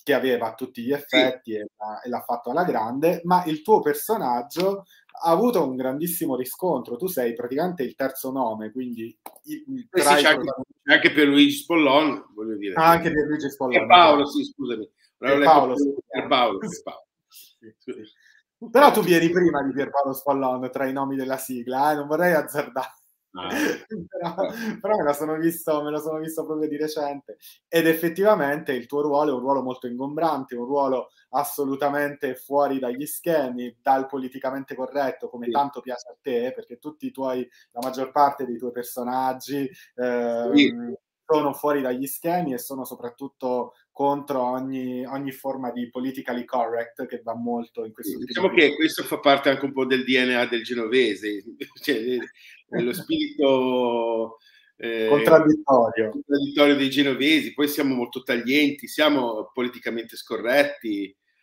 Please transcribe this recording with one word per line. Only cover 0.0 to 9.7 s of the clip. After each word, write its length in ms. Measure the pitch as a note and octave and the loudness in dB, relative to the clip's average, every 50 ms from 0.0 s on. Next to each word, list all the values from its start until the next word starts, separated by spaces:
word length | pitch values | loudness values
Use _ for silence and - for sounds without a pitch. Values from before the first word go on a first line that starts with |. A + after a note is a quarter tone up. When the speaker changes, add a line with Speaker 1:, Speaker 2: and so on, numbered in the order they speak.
Speaker 1:
che 100 | - C#3+ C#3 | -2 0 2
aveva 340 | B2 B2 C3 B2 A2+ A#2 A2 | 2 2 2 0 0 0 -4
a 60 | - | -6
tutti 280 | - C3 - - A#2+ | -8 -12 -10 -10 -8
gli 40 | A#2 B2+ | -4 -4
Speaker 2:
Sì. 40 | |
Speaker 1:
effetti 600 | C#3+ - - - C3 B2+ B2+ B2+ - - _ A2+ G#2+ | -4 -4 -2 0 2 4 4 2 0 -4 _ -8 -8
e 120 | G#2 G#2 - _ | -8 -8 -10 _
l'ha, 240 | - G#2+ G#2+ G#2+ A2 | -12 -12 -12 -12 -10
e 60 | - B2 | -8 -8
l'ha 120 | A#2+ A2+ | -8 -6
fatto 280 | - - A#2+ - - A#2+ | -4 -6 -6 -6 -6 -4
alla 140 | B2+ E3 F#3 | -2 0 0
grande, 560 | D3 B2 A2+ A2 A#2 B2+ C#3 D#3 E3+ F3 E3+ E3+ | 0 0 -2 -2 -4 -2 0 2 2 2 0 0
ma 180 | F3 F3+ F#3 - | 2 2 2 2
il 140 | D#3+ D#3 D3+ | 0 -6 -4
tuo 180 | - - G#3+ G3 | 2 4 4 4
personaggio 1040 | - D3 C#3+ - - - A3 G#3 D#3 B2+ B2 A#2+ - - - E3 F#3 F#3+ G3+ G3 F#3 _ _ _ _ _ - - | 4 2 0 0 -2 -2 -2 -2 0 -2 -2 -2 -4 -4 -4 -2 0 0 -2 -4 -8 _ _ _ _ _ -12 -4
ha 100 | - E3+ | 0 2
avuto 380 | E3 F3+ A#3 B3 - F#3 D3 C3 | 4 4 4 4 2 2 0 0
un 80 | B2+ | -2
grandissimo 600 | B2+ C3 C3 C3+ D3 E3 F3 - - E3+ D#3 C3 | -4 -4 -4 -4 -4 -4 -4 -4 -4 -4 -2 -2
riscontro, 600 | B2 B2+ - - - F#3 F3+ D#3 B2+ A#2+ - A#2+ | -4 -4 -6 -6 -4 -2 -2 -2 -2 -4 -6 -8
tu 100 | B2 F#3 F3+ | -6 -6 -4
sei 260 | - C3 B2 A#2 A#2 | -2 -2 -2 -2 -4
praticamente 480 | - B2 B2 C3+ C#3+ E3+ F#3 F3 F3 | -6 -8 -6 -4 -2 -2 -2 -4 -4
il 120 | B2+ A2+ - | -6 -6 -4
terzo 340 | - C3+ C3 - - - C3 | -4 -6 -6 -6 -6 -8 -6
nome, 400 | C3 C3+ B2+ A2+ G#2+ G#2+ G#2+ G#2+ | -4 -4 -4 -4 -4 -6 -8 -10
quindi 420 | - C3 B2+ B2 A#2 A2+ A2+ A#2 - _ - - - - _ | -8 -8 -8 -8 -8 -10 -12 -12 -14 _ -20 -20 -20 -20 _
i-, 200 | - - - - C3+ | -14 -14 -14 -12 -10